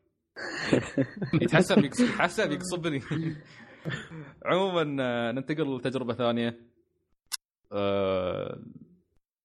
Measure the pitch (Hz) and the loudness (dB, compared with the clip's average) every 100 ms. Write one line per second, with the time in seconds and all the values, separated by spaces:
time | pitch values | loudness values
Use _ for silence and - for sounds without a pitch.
0 | _ _ _ - - - - 127 - - | _ _ _ -12 -8 -6 0 0 2 -2
1 | 131 - 139 160 117 160 180 185 143 - | -2 -4 0 2 6 6 6 4 4 2
2 | 247 - 170 - 185 143 - 180 160 143 | 2 2 2 2 -2 -2 -4 -4 -2 -2
3 | - 156 160 156 - - - - 160 - | -2 -2 -2 -6 -12 -20 -20 -14 -8 -8
4 | - 160 143 - - 170 196 175 151 139 | -10 -14 -16 -8 0 2 2 2 0 0
5 | 127 120 117 123 135 156 147 131 127 127 | 0 0 0 -2 -2 -2 -2 -2 -2 -2
6 | 120 113 120 117 117 117 - _ _ _ | -2 0 0 2 0 -4 -12 _ _ _
7 | _ _ _ - _ _ - 101 101 101 | _ _ _ -10 _ _ -8 -2 0 2
8 | 95 95 90 95 - - - - - - | 2 0 -2 -4 -6 -10 -14 -18 -20 -20
9 | _ _ _ _ | _ _ _ _